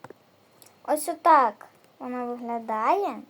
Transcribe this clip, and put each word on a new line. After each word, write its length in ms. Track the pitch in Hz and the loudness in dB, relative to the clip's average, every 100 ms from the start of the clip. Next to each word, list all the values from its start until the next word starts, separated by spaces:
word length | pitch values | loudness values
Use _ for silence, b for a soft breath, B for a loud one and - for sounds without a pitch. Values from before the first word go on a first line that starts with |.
| - - _ _ _ _ - _ | -20 -20 _ _ _ _ -20 _
Ось 260 | - 302 339 | -4 -2 -2
отак 560 | 320 339 302 240 208 - _ _ - | 0 6 6 4 -2 -14 _ _ -14
вона 260 | 254 247 240 | -10 -8 -6
виглядає. 960 | 240 240 233 226 220 240 370 370 214 - | -8 -6 -6 -4 -2 0 0 0 -6 -14